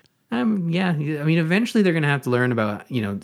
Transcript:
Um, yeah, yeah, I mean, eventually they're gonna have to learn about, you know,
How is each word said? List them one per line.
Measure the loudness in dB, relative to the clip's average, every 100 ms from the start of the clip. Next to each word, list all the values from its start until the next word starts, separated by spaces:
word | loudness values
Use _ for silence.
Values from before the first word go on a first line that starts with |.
| _ _ -8
Um, | -4 -2 0 -2
yeah, | 0 0 -2
yeah, | -2 -2
I | 0
mean, | 2
eventually | 2 0 0 2 2
they're |
gonna | 2 2
have | 0
to | 0
learn | 2 2
about, | 2 0 -4 -6
you | -4
know, | -2 -4